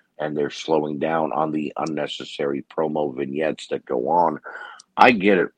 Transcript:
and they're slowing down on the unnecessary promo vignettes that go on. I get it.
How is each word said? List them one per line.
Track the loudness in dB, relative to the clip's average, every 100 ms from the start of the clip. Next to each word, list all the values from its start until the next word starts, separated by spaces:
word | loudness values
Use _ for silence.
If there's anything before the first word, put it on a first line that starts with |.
| _ -8
and | -6 -2
they're | -4
slowing | -4 0 0 0 -2
down | -2 0 0
on | 0 -2
the | -2 -4 -4
unnecessary | -4 -4 -6 -8 -10 -4 -2 -4 -6
promo | -4 -2 0 -2 -4
vignettes | -4 -2 -2 -4 -6
that | -8
go | -4 -4 2
on. | 2 2 0 -8 -16 -16 -18 _ 6
I | 6
get | 8 4 4
it. | 2